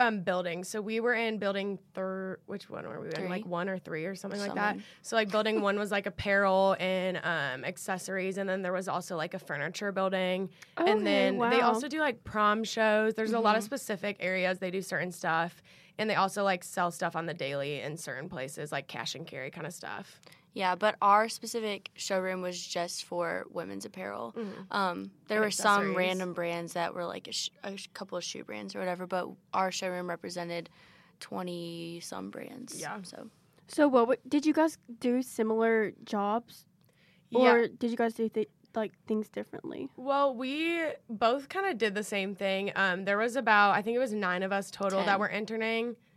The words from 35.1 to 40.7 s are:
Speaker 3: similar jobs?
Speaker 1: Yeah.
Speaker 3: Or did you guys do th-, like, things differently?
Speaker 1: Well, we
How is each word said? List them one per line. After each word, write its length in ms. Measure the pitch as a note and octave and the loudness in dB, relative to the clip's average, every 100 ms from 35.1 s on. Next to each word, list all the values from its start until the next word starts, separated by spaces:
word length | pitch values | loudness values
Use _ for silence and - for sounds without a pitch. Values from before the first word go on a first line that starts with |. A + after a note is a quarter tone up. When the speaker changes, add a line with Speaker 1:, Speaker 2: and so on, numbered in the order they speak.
| B3 | 2
Speaker 3:
similar 720 | B3+ - A3 A3 A3+ A3+ G#3 - | 0 0 2 4 4 4 2 -4
jobs? 600 | - G#3 G3+ A3 A#3+ - - _ _ _ _ _ - | -6 -2 0 0 -4 -16 -20 _ _ _ _ _ 0
Speaker 1:
Yeah. 220 | A#3+ B3+ | 8 10
Speaker 3:
Or 160 | A#3+ A#3 | 8 6
did 220 | - A#3+ | 0 -2
you 60 | A#3 | 2
guys 180 | A#3 | 0
do 140 | A3 A3 | 2 -2
th-, 200 | A3 G#3+ _ _ | 0 -2 _ _
like, 180 | - G#3+ - - | -4 -4 -4 -4
things 220 | G#3+ G#3+ | -2 -2
differently? 640 | - G#3+ - - - C#4 - | -8 -10 -10 -10 -8 -10 -6
Speaker 1:
Well, 380 | B3+ C#4 C#4 | 0 4 4
we 500 | A#3 C4 D4 E4 | 2 -4 -2 0